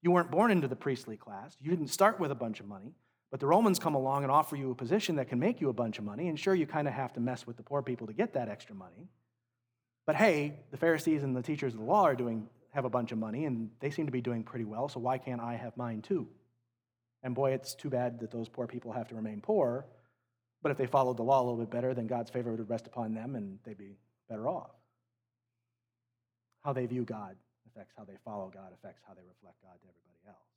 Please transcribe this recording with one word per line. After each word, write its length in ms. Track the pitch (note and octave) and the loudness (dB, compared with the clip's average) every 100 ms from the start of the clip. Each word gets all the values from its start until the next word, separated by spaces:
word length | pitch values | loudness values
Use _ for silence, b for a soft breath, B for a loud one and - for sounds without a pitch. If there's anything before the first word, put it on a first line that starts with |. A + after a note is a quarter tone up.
You 100 | E3+ | 6
weren't 180 | F3+ F3 | 6 6
born 220 | D#3+ A#3 | 4 6
into 160 | F#3+ C#3+ | 6 2
the 80 | B2+ | -2
priestly 420 | - B2+ - G#2+ | -2 -2 -4 -12
class. 380 | - G2 A#2 - | -12 -14 -14 -12
You 120 | C#3 | -2
didn't 160 | F3+ C#3+ | -2 0
start 320 | - G3 F#3+ | 6 6 6
with 120 | D#3+ | -2
a 40 | C3 | -2
bunch 240 | A#2 G#2+ | -4 -6
of 80 | G#2 | -10
money. 260 | G2 G2+ - _ _ _ | -14 -14 -20 _ _ _
But 80 | C3+ | -2
the 80 | C#3 | 6
Romans 320 | F3+ A3 F3+ | 6 8 4
come 160 | E3+ C#3+ | 4 2
along 280 | C3 C#3 | 2 2
and 80 | C#3 | 6
offer 240 | C#3+ D3+ C#3+ | 6 6 0
you 160 | C3+ | -4
a 40 | B2 | -4
position 400 | A#2+ F#3+ - D#3+ | 0 0 2 0
that 120 | B2+ | 0
can 120 | B2 | 2
make 200 | E3+ A#3+ | 2 2
you 100 | C#3+ | 0
a 40 | |
bunch 240 | G#2+ A#2 G#2 | 0 -2 -2
of 80 | G#2 | -6
money, 220 | G#2 F3 | -4 -4
and 120 | D3+ | -2
sure, 160 | G3 F#3+ | 2 2
you 120 | D3+ | 2
kinda 240 | D#3 D3 | 0 -2
have 220 | B2+ C3 | -2 -4
to 60 | - | -2
mess 280 | A#2+ B2 - | -2 -2 -8
with 100 | A#2 | -16
the 60 | |
poor 180 | - C#3+ | -4 -4
people 260 | C3 B2 A2 | -2 -4 -6
to 60 | |
get 200 | G#2+ A#3 | -2 -2
that 140 | C#3 A2+ | 0 -4
extra 280 | G3+ - G3+ | -8 -12 -16
money. 340 | F#3 - F3+ _ _ _ _ _ _ _ _ _ - | -16 -18 -20 _ _ _ _ _ _ _ _ _ -2
But 100 | D3 | 4
hey, 440 | G#3+ D3+ D3 D3 - | 6 6 0 -6 -14
the 60 | C#3+ | 0
Pharisees 460 | E3 D#3+ D#3+ D#3 | 4 4 4 2
and 120 | C#3 B2+ | 2 -2
the 60 | |
teachers 320 | A#2+ D3+ C#3 | -2 -2 -2
of 60 | A2+ | -4
the 60 | A2 | 2
law 180 | G3+ | 6
are 120 | F3+ B2+ | 6 4
doing, 320 | A#2+ A2+ G#2+ _ _ | 0 -2 -6 _ _
have 160 | C#3+ B2+ | -4 0
a 40 | |
bunch 220 | B2 A#2 | 0 0
of 60 | A2+ | -2
money, 260 | A2 A#2 | -4 -2
and 260 | D#3 A#2+ A2+ - | -2 -2 -6 -6
they 80 | C#3 | -6
seem 160 | D3 D3+ | -2 -2
to 60 | |
be 100 | B2+ | -2
doing 220 | B2 A#2 | -2 -4
pretty 200 | G#2+ A#2+ | -4 -6
well, 240 | A2 G#2+ C#3+ | -6 -2 -4
so 120 | C3+ | -2
why 160 | B2 C3 | -2 -2
can't 240 | C3+ B2 | -2 -6
I 140 | A#2 A#2 | -4 -6
have 200 | B2 A2+ | -8 -6
mine 260 | A#2+ A2 | -6 -6
too? 260 | G#2 F#3 A#2+ - _ _ _ _ _ _ _ _ | -2 -2 -2 -12 _ _ _ _ _ _ _ _
And 120 | B2+ B2 | -6 0
boy, 160 | C3+ | 0
it's 240 | C3 - - | 0 -4 -10
too 140 | D3+ | -4
bad 300 | B2+ B2 A#2 | -2 -2 -4
that 100 | A2+ | -8
those 160 | A#2 A2+ | -8 -8
poor 200 | - A#2 | -6 -6
people 260 | B2 A#2+ | -6 -8
have 160 | A2+ A2+ | -8 -8
to 60 | A2+ | -6
remain 260 | A2 G#2 | -6 -8
poor, 440 | - G#3+ C3 B2 C#3+ b b b b _ _ _ | 0 2 4 0 -6 b b b b _ _ _
but 100 | D3+ | -2
if 60 | C#3+ | 0
they 80 | B2+ | 2
followed 320 | C#3 B2+ A#2+ | 4 4 2
the 60 | |
law 180 | A#2 C3+ | 4 4
a 20 | |
little 160 | B2 A#2 | 4 -2
bit 120 | A2+ | -4
better, 220 | A#2+ B2+ | -2 -2
then 140 | B2+ A2+ | -2 -2
God's 220 | A#2+ A#2 | -2 -2
favor 220 | B2+ A#2+ | -4 -4
would 180 | A2+ G#2+ | -4 -4
rest 180 | A2+ - | -4 -4
upon 260 | - A2+ | -8 -6
them, 220 | A2 A#2 C3 | -4 -6 -6
and 240 | G2+ F#2+ - | -8 -10 -16
they'd 120 | G2+ | -16
be 200 | G2 G2 _ _ _ | -18 -20 _ _ _
better 180 | A2 A#2+ | -4 -2
off. 240 | F3 - - _ _ _ _ _ _ _ _ _ _ _ _ _ _ _ _ _ _ | -4 -8 -20 _ _ _ _ _ _ _ _ _ _ _ _ _ _ _ _ _ _
How 80 | D3 | -4
they 140 | C3 B2 | -2 -2
view 180 | B2 | -2
God 320 | A2+ A2 G2 F#2+ _ _ _ | -4 -6 -10 -16 _ _ _
affects 280 | - F#2+ - | -20 -20 -20
how 80 | G2+ | -20
they 120 | G2 | -18
follow 260 | - G#2 F#2+ | -12 -10 -10
God, 180 | F#2+ F#2+ | -12 -20
affects 300 | F2+ G2+ - _ | -18 -20 -20 _
how 80 | |
they 100 | F#2 F2+ | -20 -20
reflect 340 | F2+ G2 _ | _ -20 _
God 120 | F#2+ F2 | _ -20
to 60 | F#2 | _
everybody 400 | E2+ F2 F2 G2+ | _ _ _ -20
else. 200 | F#2+ _ | -20 _